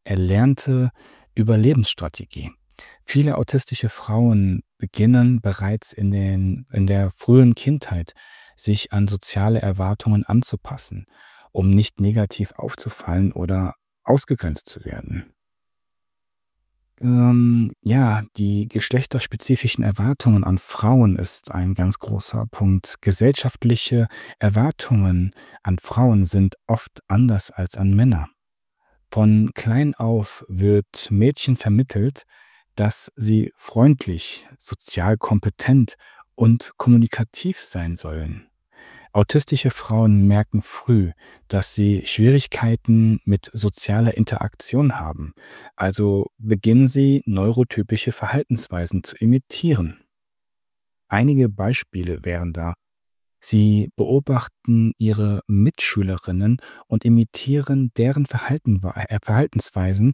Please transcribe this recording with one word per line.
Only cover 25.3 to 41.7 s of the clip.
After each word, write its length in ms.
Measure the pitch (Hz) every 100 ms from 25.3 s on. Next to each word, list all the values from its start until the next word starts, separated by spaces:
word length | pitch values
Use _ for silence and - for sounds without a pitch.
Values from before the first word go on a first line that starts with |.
| - - -
an 140 | - 90
Frauen 480 | - - 123 107 90
sind 280 | 98 95 - -
oft 320 | 113 - - -
anders 420 | 113 123 101 -
als 260 | - 90 -
an 180 | 98
Männer. 340 | 98 127 87 73 _ _ _ _ _ _ _ _
Von 400 | 110 107 107 110
klein 400 | - 113 117 147
auf 500 | - 113 113 101 - -
wird 600 | 92 101 104 - - -
Mädchen 460 | 101 120 147 - 127
vermittelt, 680 | 110 104 131 104 120 139 - _ _ _ _ -
dass 360 | 104 - - -
sie 360 | 107 110 - -
freundlich, 920 | - 113 135 135 - 82 - - - -
sozial 600 | - - - - 90 107
kompetent 800 | - 104 107 - - 135 113 - _ - _
und 380 | - 113 117 - -
kommunikativ 840 | 123 120 113 - 113 - 180 -
sein 360 | - 90 85 85
sollen. 500 | 80 78 80 69 - _ _ _ - - _
Autistische 560 | 104 104 147 - 143 131
Frauen 560 | - - 110 113 104 98
merken 360 | 104 107 107
früh, 500 | - - - 110 90 - - - -
dass 280 | 98 -